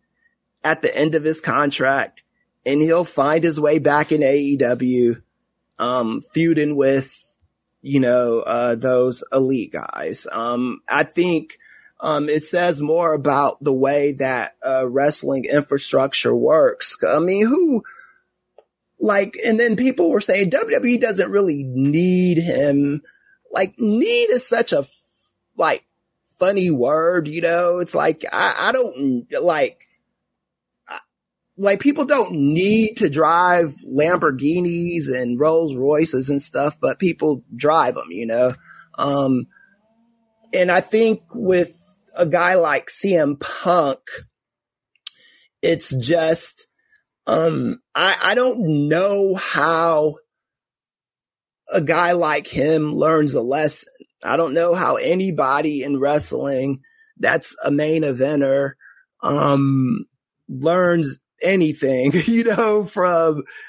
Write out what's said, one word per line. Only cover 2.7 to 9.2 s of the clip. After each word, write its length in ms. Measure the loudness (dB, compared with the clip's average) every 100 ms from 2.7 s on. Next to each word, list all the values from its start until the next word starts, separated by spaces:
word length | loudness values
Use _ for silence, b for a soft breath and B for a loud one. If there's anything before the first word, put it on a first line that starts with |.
| 0
he'll 240 | 2 2
find 400 | 0 0 0 2
his 160 | 0 0
way 180 | 0 2
back 340 | 2 2 2
in 100 | 2
A 140 | 2 2
E 200 | 2 0
W, 680 | 0 0 0 2 2 0 _ _ _ _ _ -8
um, 440 | -4 -2 -2 -6 -6
feuding 440 | -2 0 2 0 0
with, 380 | 2 0 -2 -12 -20 _ _ _ _ _
you 180 | -2 2
know, 400 | 4 4 2 0
uh, 340 | -2 -2 -2
those 480 | -2 0 2 0 -2